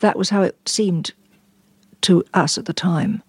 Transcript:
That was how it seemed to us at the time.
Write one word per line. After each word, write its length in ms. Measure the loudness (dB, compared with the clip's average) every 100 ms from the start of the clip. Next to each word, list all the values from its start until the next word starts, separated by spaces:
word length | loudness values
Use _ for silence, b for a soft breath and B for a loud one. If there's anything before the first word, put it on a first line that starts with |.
That 180 | -2 0
was 100 | -2
how 120 | 0
it 140 | 0 -2 -6
seemed 460 | -2 0 -2 -4 -12 _ _ _ _ _ _ _ _
to 220 | 2 2 4
us 240 | 0 0 -2
at 80 | -6
the 80 |
time. 480 | -4 -2 0 0 -4